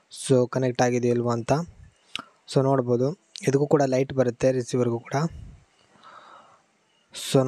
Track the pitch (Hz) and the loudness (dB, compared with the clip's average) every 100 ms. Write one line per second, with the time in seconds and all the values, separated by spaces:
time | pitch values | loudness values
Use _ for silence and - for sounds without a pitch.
0 | _ - - 131 123 - 131 117 127 123 | _ -14 0 2 2 0 -2 0 0 2
1 | 120 120 120 117 117 139 170 - - _ | 2 0 0 -2 0 -2 -2 -14 -20 _
2 | _ - - _ - 139 135 135 120 120 | _ -14 -14 _ -4 0 2 0 2 0
3 | 135 190 _ - - 139 143 151 135 127 | 0 -4 _ -6 0 0 2 2 2 0
4 | 131 135 123 117 131 131 120 127 120 117 | 0 0 -2 0 0 0 -2 -2 0 -2
5 | - - 165 - - - _ _ _ _ | -4 -4 -4 -6 -18 -20 _ _ _ _
6 | - - - - - _ _ _ _ _ | -20 -20 -20 -20 -20 _ _ _ _ _
7 | _ - - 139 | _ -14 0 2